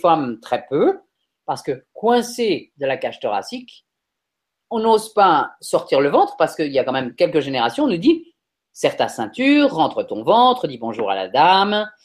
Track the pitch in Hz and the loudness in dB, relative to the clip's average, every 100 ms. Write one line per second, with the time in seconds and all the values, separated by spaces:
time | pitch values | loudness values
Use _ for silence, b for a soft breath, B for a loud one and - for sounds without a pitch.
0 | 175 160 127 113 - 120 - 143 294 381 | 2 2 0 -8 -6 -6 -4 -2 0 -2
1 | _ _ _ _ - 135 - 127 _ - | _ _ _ _ -10 -8 -8 -10 _ -6
2 | 220 240 233 - 226 135 - - 135 127 | 0 0 -2 -4 -4 -4 -8 -8 -6 -4
3 | 120 - 120 101 - 254 247 - _ _ | -6 -6 -6 -6 -6 -12 -16 -20 _ _
4 | _ _ _ _ _ _ - 233 226 220 | _ _ _ _ _ _ -8 -2 2 2
5 | - 208 190 151 123 - - 170 - 139 | 2 2 4 4 0 -6 -4 -4 0 2
6 | 143 262 392 - 156 - 147 135 127 131 | 4 2 2 0 -2 -2 -4 -2 -2 -2
7 | 123 - 175 151 135 131 117 269 294 170 | -4 -2 0 0 -2 -2 -2 0 -2 0
8 | 233 330 - _ _ _ _ - 147 - | 2 2 -2 _ _ _ _ -4 -2 0
9 | 117 - 110 - 262 294 277 165 135 - | -4 -4 -8 -2 2 4 2 2 0 -2
10 | - 107 123 220 151 - 156 120 113 110 | -6 -4 2 4 4 2 -4 -8 -8 -6
11 | 101 98 95 123 170 190 202 208 214 - | -4 -4 -2 2 4 4 2 -2 -4 -12